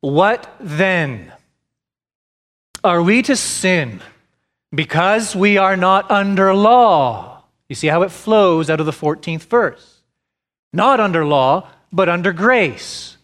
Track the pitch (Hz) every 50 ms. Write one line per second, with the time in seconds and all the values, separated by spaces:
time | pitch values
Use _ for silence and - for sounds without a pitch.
0 | - 139 139 151 185 202 226 240 - - - - 262 185 147 151 190 190 185 175
1 | 160 139 131 107 85 - - _ _ _ _ _ _ _ _ _ _ _ _ _
2 | _ _ _ _ _ _ _ _ _ _ _ _ _ _ _ - _ 196 175 170
3 | 170 175 214 240 240 - - - - - - - - 185 185 175 147 120 107 92
4 | - - _ _ _ _ _ _ _ _ _ _ _ _ - 139 156 - - 160
5 | 170 190 208 220 226 196 - 190 185 208 202 196 196 190 196 185 180 185 190 196
6 | 196 - - 202 202 196 196 190 190 196 190 196 202 214 240 247 240 220 185 156
7 | 139 123 113 101 85 - - - _ _ _ _ _ _ 139 - - 156 147 170
8 | 180 196 - - - - 220 214 202 185 170 160 160 143 160 151 156 151 147 -
9 | - 151 151 160 - - 165 160 - _ - 240 226 160 117 - - _ _ _
10 | _ _ _ _ _ _ _ _ _ _ _ _ _ _ - 160 202 254 277 240
11 | 220 202 175 165 160 147 147 139 131 131 143 185 185 - - _ _ _ - 170
12 | 190 170 175 175 175 196 185 165 190 226 254 247 202 147 117 - - - - -
13 | - - - _